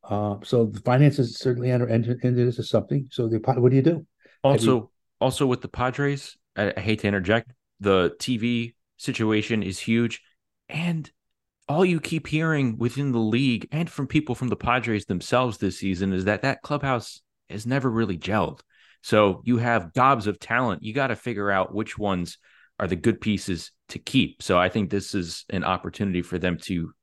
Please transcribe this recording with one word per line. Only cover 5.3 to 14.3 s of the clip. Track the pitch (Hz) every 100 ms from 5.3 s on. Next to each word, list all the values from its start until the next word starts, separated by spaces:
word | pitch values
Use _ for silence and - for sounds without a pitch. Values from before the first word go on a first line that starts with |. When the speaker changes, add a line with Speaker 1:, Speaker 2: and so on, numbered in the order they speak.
| 131 139
Speaker 2:
with | 127
the | 107
Padres, | - 123 123 143 139 - - _ -
I, | 101 -
I |
hate | 101 110
to | 104
interject, | 101 90 113 - _ _ _
the | 101 95 87 -
T | - 120
V | 117 120 117 _ _ _
situation | - 120 110 107 104 113
is | 95 92
huge, | - 113 117 - _ _ _ _ _
and | 151 175 165 143 _ _ _ _ _ -
all | 147
you | 185 170
keep | - 160 -
hearing | 151 160 151 131 110
within | 117 135 143
the | 117
league | 110 117 135 113 -
and | 151 170
from | - 135
people | 156 151